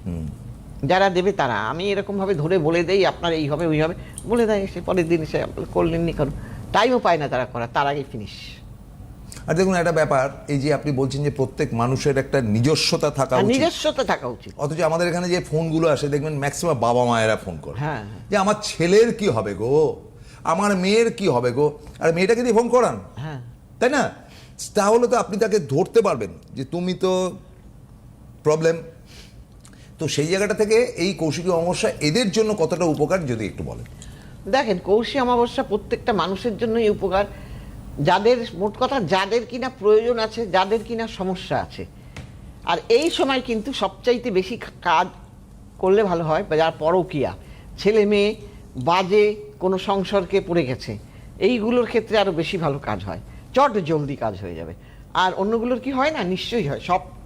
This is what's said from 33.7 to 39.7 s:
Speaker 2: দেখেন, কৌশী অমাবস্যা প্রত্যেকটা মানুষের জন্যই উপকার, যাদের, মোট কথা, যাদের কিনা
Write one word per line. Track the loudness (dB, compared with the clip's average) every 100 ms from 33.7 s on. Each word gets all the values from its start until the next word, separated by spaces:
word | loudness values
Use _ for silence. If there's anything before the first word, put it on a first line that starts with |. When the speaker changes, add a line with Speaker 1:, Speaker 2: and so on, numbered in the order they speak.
| -10 -14 -18 -18 -18 -20 -16 -2
Speaker 2:
দেখেন, | 0 0 -2
কৌশী | 2 2 2 0
অমাবস্যা | 2 2 2 -2
প্রত্যেকটা | -2 -4 -4 -4 -2
মানুষের | 0 0 -2 -4 -2
জন্যই | -2 2 2
উপকার, | 2 0 0 -2 -6 -16 -16 -16 -16 -12 -2
যাদের, | 2 4 4 2 0
মোট | -4 -4 -2
কথা, | -2 0
যাদের | 0 0 2 0 -2
কিনা | -6 -6